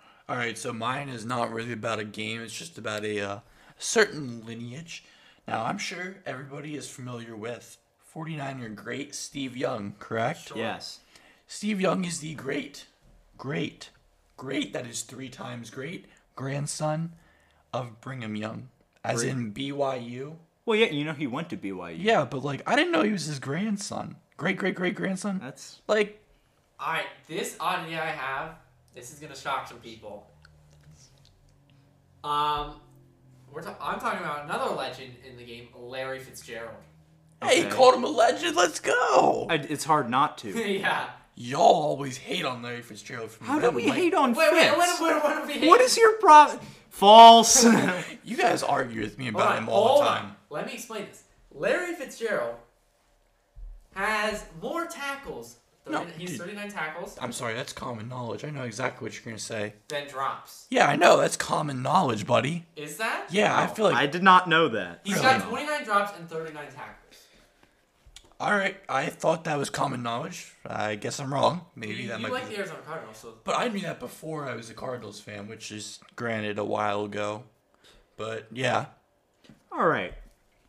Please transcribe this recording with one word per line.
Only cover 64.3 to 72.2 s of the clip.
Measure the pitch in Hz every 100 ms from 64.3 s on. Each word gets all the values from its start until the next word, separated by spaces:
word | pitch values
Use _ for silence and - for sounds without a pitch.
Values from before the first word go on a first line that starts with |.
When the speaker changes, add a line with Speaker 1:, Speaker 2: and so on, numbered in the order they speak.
| 180 175
Speaker 3:
know | 160 156
that. | 110 90 85 196
Speaker 2:
He's | 185
Speaker 1:
Really? | 254
Speaker 2:
got | 233 -
twenty-nine | 247 294 294 220
drops | 202 196 170
and | 165
thirty-nine | 160 160 151 143
tackles. | 131 120 110 _ - - _ _ _ _ _ _ _ - - - -
Speaker 1:
All | 139 202
right, | 196 196 -
I | 135 165
thought | - 165 165 165
that | 143
was | 135
common | - 143 123
knowledge. | 120 120 175 175 - - -
I | 110 107 107
guess | 120 -
I'm | 135
wrong. | 139 113 170 - 120
Maybe | 110 110
Speaker 2:
You, | 120
Speaker 1:
that |
Speaker 2:
you | 110